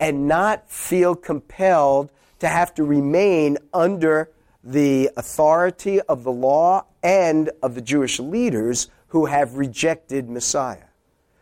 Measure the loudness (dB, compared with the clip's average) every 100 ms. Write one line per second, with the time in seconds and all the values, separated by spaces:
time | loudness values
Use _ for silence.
0 | -4 -2 0 0 0 -2 -8 -12 -4 2
1 | 2 0 -4 -8 -8 -2 2 4 4 2
2 | -2 _ _ -6 -2 0 -2 -2 0 2
3 | 2 2 2 2 2 -2 _ 0 0 2
4 | 0 0 -2 _ _ _ -4 0 2 2
5 | 0 -4 -8 0 2 4 2 -2 -2 -2
6 | 0 -4 -4 -2 0 2 2 0 -4 _
7 | 0 2 2 2 0 -4 -6 -6 -4 -2
8 | -2 -4 -6 -4 -2 -2 -2 -4 -6 _
9 | _ -2 0 0 -2 -2 -6 -2 -2 -2
10 | -6 -8 -8 -8 -4 -4 -4 -10 -18 _
11 | _ _ _ _